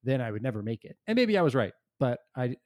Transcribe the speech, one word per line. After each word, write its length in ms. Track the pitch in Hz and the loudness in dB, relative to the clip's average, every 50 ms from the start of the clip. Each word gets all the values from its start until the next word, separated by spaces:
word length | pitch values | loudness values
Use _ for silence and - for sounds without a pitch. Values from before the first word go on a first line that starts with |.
| - | -2
then 180 | 123 135 131 | -2 0 0
I 100 | 123 113 | 0 -2
would 120 | 104 107 113 | -6 -4 -4
never 200 | 131 110 107 104 | -4 -4 -4 -4
make 220 | 110 117 - - | -6 -6 -8 -10
it. 120 | 139 - _ _ | -16 -20 _ _
And 80 | - 220 | -2 2
maybe 220 | 247 247 220 214 | 2 2 4 4
I 40 | 190 | 4
was 140 | 175 147 123 | 4 4 4
right, 180 | 135 110 92 - _ _ _ _ - | 2 0 0 -4 _ _ _ _ -2
but 200 | - 127 120 - _ _ - | 0 0 0 -2 _ _ -6
I, 200 | 131 127 123 127 - _ | -4 -4 -4 -4 -6 _